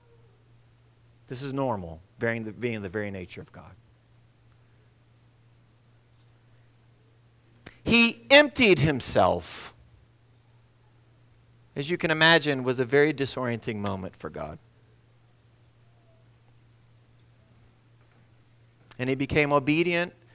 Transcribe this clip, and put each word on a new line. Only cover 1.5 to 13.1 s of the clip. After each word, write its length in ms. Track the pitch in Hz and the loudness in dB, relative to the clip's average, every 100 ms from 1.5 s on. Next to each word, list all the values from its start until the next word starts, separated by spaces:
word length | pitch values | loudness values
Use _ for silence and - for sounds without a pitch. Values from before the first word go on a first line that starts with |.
normal, 480 | 135 135 107 85 85 - - | -4 -4 -4 -8 -14 -20 -4
being 240 | 117 117 | -4 -4
the, 80 | 110 | -8
being 220 | 101 120 | -8 -6
in 80 | 110 | -6
the 80 | 98 | -6
very 200 | 104 104 | -6 -8
nature 300 | 98 90 - | -10 -12 -16
of 100 | 87 | -18
God. 220 | - - - _ _ _ _ _ _ _ _ _ _ _ _ _ _ _ _ _ _ _ _ _ _ _ _ _ _ _ - _ _ _ _ _ _ _ _ _ _ - - | -20 -20 -20 _ _ _ _ _ _ _ _ _ _ _ _ _ _ _ _ _ _ _ _ _ _ _ _ _ _ _ -20 _ _ _ _ _ _ _ _ _ _ -20 -10
"He 420 | - 233 233 - - | 2 4 4 0 6
emptied 500 | 277 294 - 233 170 | 6 6 4 4 6
himself," 920 | 151 131 - 120 92 87 - - - - - - _ _ _ _ _ _ _ _ _ _ _ _ _ _ _ _ _ | 4 0 0 4 4 2 -4 -16 -16 -20 -20 -20 _ _ _ _ _ _ _ _ _ _ _ _ _ _ _ _ _
as 140 | - 143 | -10 -6
you 80 | 180 | -4
can 140 | 170 | -2
imagine, 540 | 156 160 165 147 135 | 4 6 4 2 -2
was 160 | 127 127 | -2 -2
a 40 | |
very 300 | 120 139 147 | 2 2 2